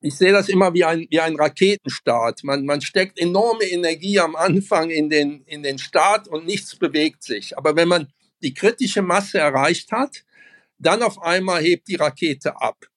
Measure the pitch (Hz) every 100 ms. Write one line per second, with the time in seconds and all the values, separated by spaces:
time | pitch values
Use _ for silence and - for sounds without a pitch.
0 | 143 - 185 202 196 190 190 175 170 165
1 | 165 156 165 151 151 - 196 202 - -
2 | - 117 117 - 143 139 139 147 139 190
3 | 190 - 175 190 233 226 190 175 170 160
4 | 185 202 165 160 185 175 196 190 165 160
5 | 151 151 143 147 135 151 143 135 - 165
6 | 180 208 196 160 165 202 - - 170 151
7 | 151 - - 107 - - 147 151 170 175
8 | 147 _ _ _ 151 131 202 233 226 -
9 | 185 180 196 180 151 135 143 170 - 220
10 | 277 - _ _ - _ _ _ 160 208
11 | 233 196 170 180 185 175 160 175 - 170
12 | 151 139 165 139 143 - 113 - -